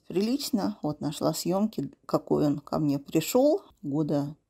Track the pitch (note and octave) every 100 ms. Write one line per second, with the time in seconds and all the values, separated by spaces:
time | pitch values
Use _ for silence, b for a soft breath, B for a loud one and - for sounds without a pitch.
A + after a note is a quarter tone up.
0 | - E3+ A3 C#4+ - G#3 F#3+ G#3 D3+ D3
1 | C#3+ - D3 D#3+ E3+ F#3+ G#3+ - C#3 -
2 | - G3+ - D3 D3 C#3+ - D#3 D3 C#3
3 | - E3 D#3+ B3+ D4 G4 - _ C#3+ D3
4 | D3 C#3+ C#3+ D3+